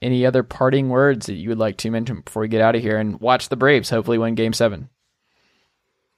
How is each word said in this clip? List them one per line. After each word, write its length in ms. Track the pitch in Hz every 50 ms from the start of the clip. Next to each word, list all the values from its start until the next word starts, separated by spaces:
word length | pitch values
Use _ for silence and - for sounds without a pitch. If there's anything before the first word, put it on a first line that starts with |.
any 240 | - 127 127 123 123
other 160 | 131 127 127
parting 460 | 120 - - - 131 131 135 139 135 127
words 380 | 123 127 139 143 135 110 -
that 80 | - 98
you 140 | 80 87 110
would 80 | 113 110
like 180 | 110 107 95
to 140 | - - 110
mention 300 | 113 113 113 120 113 82
before 180 | - - - 110
we 60 | 110 110
get 120 | 113 110
out 140 | 110 113 117
of 80 | 113
here 160 | 113 110 107 107
and 220 | 107 107 98 -
watch 300 | 110 120 127 - - -
the 60 | 135
Braves 320 | 117 127 139 147 120 101 -
hopefully 280 | 120 113 104 120 117 113
win 160 | 113 113 113
Game 180 | 110 113 113
seven? 360 | 113 - 120 110 101 85 - - _ _ _ _ _ _ _ _ _ _ _ _ _ _ _ _ _ _ _ _ _ _ _ _ _